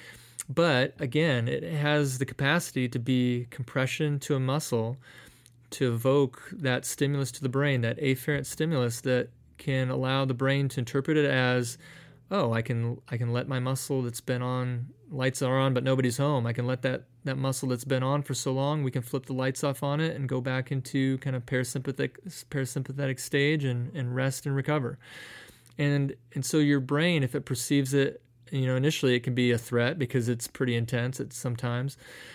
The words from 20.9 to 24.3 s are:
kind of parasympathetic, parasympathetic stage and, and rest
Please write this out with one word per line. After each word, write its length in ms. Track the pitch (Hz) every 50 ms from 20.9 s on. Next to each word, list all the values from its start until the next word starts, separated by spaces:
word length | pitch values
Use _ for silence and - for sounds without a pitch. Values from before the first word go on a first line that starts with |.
| - 139 135 135 135 131
kind 160 | - 139 131
of 100 | 127 120
parasympathetic, 720 | - 139 127 127 120 - 139 127 139 127 - 139 131 - - - 190 - - - -
parasympathetic 720 | - 143 135 123 - 143 131 - 135 139 143 135 131 131
stage 440 | - - - 143 139 147 156 156 143
and, 300 | 131 123 120 120 - -
and 200 | 160 131 123 123
rest 320 | 127 131 135